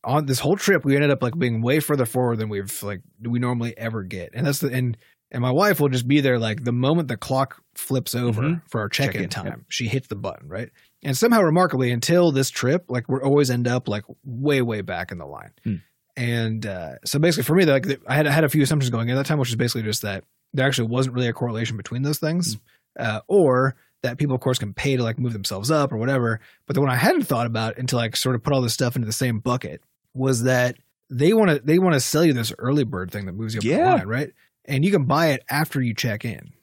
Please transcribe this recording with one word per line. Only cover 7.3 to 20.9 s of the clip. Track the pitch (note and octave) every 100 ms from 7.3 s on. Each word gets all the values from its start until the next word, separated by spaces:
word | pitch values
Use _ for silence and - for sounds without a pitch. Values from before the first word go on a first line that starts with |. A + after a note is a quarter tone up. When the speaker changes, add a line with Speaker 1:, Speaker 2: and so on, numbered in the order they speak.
| C3 C3+ - _
Speaker 1:
flips | - - C3+ -
over | A#2+ B2 G#2+
Speaker 2:
Mm-hmm. | C#3+ E3+ _
Speaker 1:
for | A2+
our | G#2
check-in | - C3+
Speaker 2:
Check-in, | G#2+ -
Speaker 1:
time, | -
Speaker 2:
yep. | F#2+ - _
Speaker 1:
she | - A2+
hits | C3 -
the |
button, | G2+ G2 - D2
right? | F#2 A#2+ _ _ _
And | D#3
somehow | C3 A#3 A3+
remarkably, | F3 E3 F3+ C3 B2
until | A#2+ - F3 F3
this | C3+ C3+
trip, | - B2 F3 -
like, | B2 -
we're | C3+
always | C3+ C#3+ C3
end | B2 A#2+
up, | B2 -
like, | G#2 - -
way, | C#3 A#2+ C#3+ C#3
way | A#2+ G#2+
back | F#2 F2 F2
in | F2
the | C#2+
line. | C#2 - _
Speaker 2:
Hmm. | A2+ F#2 _ _ _ -
Speaker 1:
And, | A#2+ A#2 A2+ A2
uh, | G#2 F#2 D#2 C2
so | - C#3+
basically | E3 D#3
for | B2
me, | E3+
like, | E3 C#3
the, | G#2+ C3+ -
I |
had, | C#3 D3+
I |
had | D3+
a | D3+
few | D#3
assumptions | C#3 D#3 B2+
going | A#2 A#2
in |
that | C3
time, | C#3 D3+
which | B2
is |
basically | A#2 A#2+ A#2+
just | G#2+ G#2
that | G#2 G2 _ _ _
there | C3+ C3+
actually | C3
wasn't | A2+